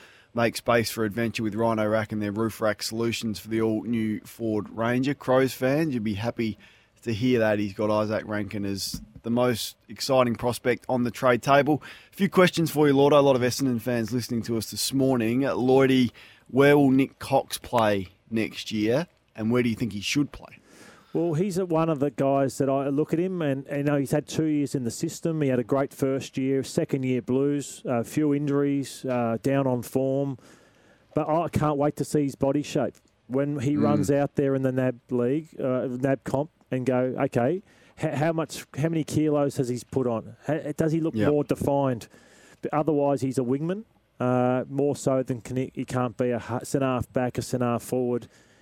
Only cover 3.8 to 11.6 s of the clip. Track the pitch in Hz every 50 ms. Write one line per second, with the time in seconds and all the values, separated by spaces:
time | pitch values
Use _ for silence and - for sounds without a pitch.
3.8 | 76 107 120 117 110 107 107 - - - - - 117 113 107 104 95 - - 104
4.8 | 113 117 120 127 131 143 143 - - - 127 131 135 127 - - 127 131 139 151
5.8 | 165 160 127 123 104 110 101 98 113 120 - - 117 110 101 - - - - _
6.8 | _ _ _ _ - 120 113 98 123 127 127 117 110 107 107 104 107 101 95 -
7.8 | 107 107 107 107 107 104 110 95 - - 107 104 104 101 110 104 101 98 98 95
8.8 | - - - - - - - - - 113 117 123 123 123 123 104 - - - _
9.8 | _ - 110 - - - 135 131 123 120 113 - - 123 117 - - 127 120 -
10.8 | - - 127 123 123 120 - - - 127 139 117 - 143 139 143